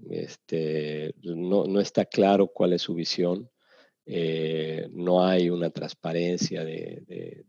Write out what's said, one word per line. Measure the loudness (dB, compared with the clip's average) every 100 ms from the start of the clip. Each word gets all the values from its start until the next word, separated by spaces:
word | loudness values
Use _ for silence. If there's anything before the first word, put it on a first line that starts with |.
| -10
Este, | -8 -8 -12 _ -4 -2 -2 -4 -6 -8 -8
no, | -8 -6 0 2 2
no | 2
está | 2 0 0
claro | 4 6 6 4
cuál | 2 2
es | 2
su | 0 -4
visión, | -2 0 0 0 -6 _ _ _ _ _ -8
eh, | -4 -2 -2 -2 -2 -4 -6 -8
no | -4 2 4 6
hay | 4 4
una | 2 -2
transparencia | -4 -10 -8 -4 0 0 0 -2 -4 -6
de, | -8 -10 -12 -14
de, | -12 -12 -14